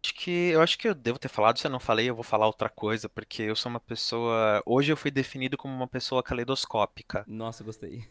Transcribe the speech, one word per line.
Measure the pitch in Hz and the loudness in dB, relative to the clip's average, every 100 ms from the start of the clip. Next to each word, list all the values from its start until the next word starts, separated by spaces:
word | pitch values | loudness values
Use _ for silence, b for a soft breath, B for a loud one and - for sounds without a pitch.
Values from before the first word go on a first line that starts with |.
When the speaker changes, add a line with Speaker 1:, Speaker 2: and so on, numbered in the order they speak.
Speaker 1:
Acho | - - | -8 -6
que, | 180 175 175 | -2 2 4
eu | 160 | 6
acho | 170 - | 4 4
que | 226 | -2
eu | 151 | 0
devo | 117 131 | -2 -2
ter | - | -6
falado, | - 110 117 | 4 4 4
se | - | -2
eu | |
não | 127 | -4
falei, | - 110 123 | 2 2 2
eu | 113 | -2
vou | |
falar | - 107 110 | 0 4 4
outra | - 110 | 2 -4
coisa, | - 107 113 110 | -2 -2 -2 -4
porque | - - - | -10 -10 -6
eu | 107 110 | -2 -2
sou | 123 | -4
uma | 117 | -8
pessoa, | - 117 - 117 117 113 107 104 - | -8 -6 -4 -2 0 2 4 2 4
hoje | 127 143 | 4 4
eu | 147 | 0
fui | 147 | 0
definido | 135 131 135 131 139 | -2 -4 -4 -4 -4
como | 139 | -6
uma | 131 127 | -6 -6
pessoa | 127 - 127 | -6 0 -2
caleidoscópica. | - 123 120 135 - 110 98 - - 101 107 | 0 -4 -2 -2 -2 0 0 -2 -8 -8 -6
Speaker 2:
Nossa, | 110 113 - | -8 -8 -8
gostei. | 107 - 87 120 113 | -12 -12 -12 -14 -16